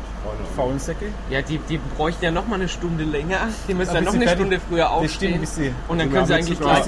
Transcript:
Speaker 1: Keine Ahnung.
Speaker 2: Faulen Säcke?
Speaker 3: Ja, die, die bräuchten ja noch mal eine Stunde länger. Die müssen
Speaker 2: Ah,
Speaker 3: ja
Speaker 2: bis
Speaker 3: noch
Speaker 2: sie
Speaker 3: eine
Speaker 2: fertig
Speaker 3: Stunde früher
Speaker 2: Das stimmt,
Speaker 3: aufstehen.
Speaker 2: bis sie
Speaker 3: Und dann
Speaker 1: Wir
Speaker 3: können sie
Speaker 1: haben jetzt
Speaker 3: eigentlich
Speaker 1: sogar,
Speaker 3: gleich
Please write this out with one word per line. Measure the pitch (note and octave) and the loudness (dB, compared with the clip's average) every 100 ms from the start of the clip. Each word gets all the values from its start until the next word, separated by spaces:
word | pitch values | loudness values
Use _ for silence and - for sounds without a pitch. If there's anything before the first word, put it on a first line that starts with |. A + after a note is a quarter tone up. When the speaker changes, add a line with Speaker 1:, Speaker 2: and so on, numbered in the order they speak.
| - - | -10 -8
Speaker 1:
Keine | G#2+ G#2+ | -8 -6
Ahnung. | F2 - | -6 -2
Speaker 2:
Faulen | B2+ C3+ | -2 -2
Säcke? | E3 D#3 G#3 G3+ A2 | -4 -4 -6 -6 -4
Speaker 3:
Ja, | C3+ | -2
die, | C3+ D3+ | -2 -4
die | - D#3 | -2 -4
bräuchten | C3+ - D#3 E3+ E3+ | -4 -2 -2 0 0
ja | |
noch | E3+ A#3 | 0 -2
mal | G3 | -2
eine | F3+ | -2
Stunde | - F3 E3 D#3 | -2 -2 -2 -2
länger. | D3 D#3 F#3 A3 A3 - | -2 0 0 -2 -4 -4
Die | F#3 | -2
müssen | F3+ | 0
Speaker 2:
Ah, | |
Speaker 3:
ja | F3 | 2
Speaker 2:
bis | F3+ | 2
Speaker 3:
noch | |
Speaker 2:
sie | A#3 | 4
Speaker 3:
eine | A3 | 4
Speaker 2:
fertig | F3+ G3 | 4 2
Speaker 3:
Stunde | F3+ - | 0 0
früher | E3+ | 2
Speaker 2:
Das | D#3 | 4
stimmt, | D#3+ D#3 - F#3+ F3 | 2 0 0 0 0
Speaker 3:
aufstehen. | |
Speaker 2:
bis | D#3 - | -2 -2
sie | C3+ B2+ - | -2 -2 -2
Speaker 3:
Und | E3 | 0
dann | C3+ | 2
Speaker 1:
Wir | F#3 | 4
Speaker 3:
können | E3+ | 4
sie | |
Speaker 1:
haben | E3 | 4
jetzt | E3+ | 2
Speaker 3:
eigentlich | D3+ | 0
Speaker 1:
sogar, | C#3+ | 4
Speaker 3:
gleich | C#3 | 4